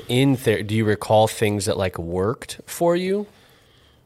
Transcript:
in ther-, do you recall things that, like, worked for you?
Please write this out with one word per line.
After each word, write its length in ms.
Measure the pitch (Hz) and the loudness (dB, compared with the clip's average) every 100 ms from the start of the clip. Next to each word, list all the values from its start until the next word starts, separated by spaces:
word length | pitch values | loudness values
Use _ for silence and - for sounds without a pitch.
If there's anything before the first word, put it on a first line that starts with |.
| - | -2
in 280 | 123 139 127 | 2 4 2
ther-, 260 | 120 98 | 2 0
do 120 | 104 | 0
you 100 | 110 | 0
recall 420 | 107 101 - 107 110 | 2 0 2 4 4
things 380 | - 107 104 101 | 2 -2 0 -2
that, 120 | - | -2
like, 200 | 95 - | -2 -4
worked 640 | 82 90 98 135 - - - | -6 -2 -2 -4 -10 -16 -14
for 300 | - 170 175 | -2 0 0
you? 300 | 185 202 202 _ _ _ _ _ _ _ | -2 -4 -6 _ _ _ _ _ _ _